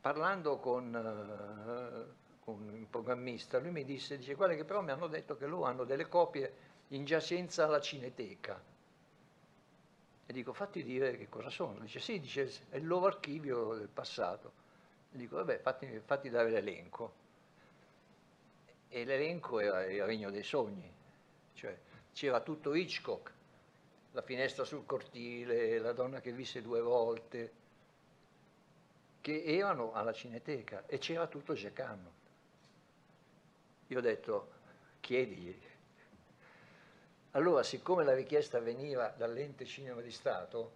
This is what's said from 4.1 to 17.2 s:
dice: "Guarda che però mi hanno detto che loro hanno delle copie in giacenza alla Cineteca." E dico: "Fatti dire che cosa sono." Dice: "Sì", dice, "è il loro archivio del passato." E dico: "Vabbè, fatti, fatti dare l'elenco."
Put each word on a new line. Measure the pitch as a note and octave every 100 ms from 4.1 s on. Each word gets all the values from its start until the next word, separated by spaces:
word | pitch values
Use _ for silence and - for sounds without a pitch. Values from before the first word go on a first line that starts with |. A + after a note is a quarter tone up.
| C#3+
dice: | B2+
"Guarda | C#3 F#3
che | D#3+
però | D#3+ G#3
mi | F3
hanno | C3+ E3+
detto | D#3+ - C#3
che | C#3
loro | F3
hanno | C#3+ B2+
delle | B2 C#3 E3
copie | F3 E3+ D3 C3+ - - - -
in | C#3
giacenza | C#3+ D#3+ D#3 F3 F3 -
alla | D#3 D3+
Cineteca." | C#3+ C#3+ B2+ B2+ G#2+ F#2+ - F#2+ - - _ _ _ - - _ - - _ - _ _ _ _ -
E |
dico: | B2 A#2+
"Fatti | B2+ G3+ F#3+
dire | B2 B2+ C3+ A#2+
che | G#2
cosa | - B2+
sono." | - D#3+ G2+
Dice: | A2 A#2+
"Sì", | - G#3+
dice, | C3 C#3 C3 - -
"è | C#3
il | D#3+
loro | F3+ F#3+
archivio | F#3+ - D3 D3 A#2+ A2
del | A2 G#2
passato." | - B2 - F#2 G2 - - - - - - _
E | B2+
dico: | A#2+ C3+
"Vabbè, | F3+ A#2+
fatti, | - C3 C3+ A2
fatti | - C3+ C3+
dare | A#2 A#2
l'elenco." | A2+ G2+ F#2 E3+ - A2+ -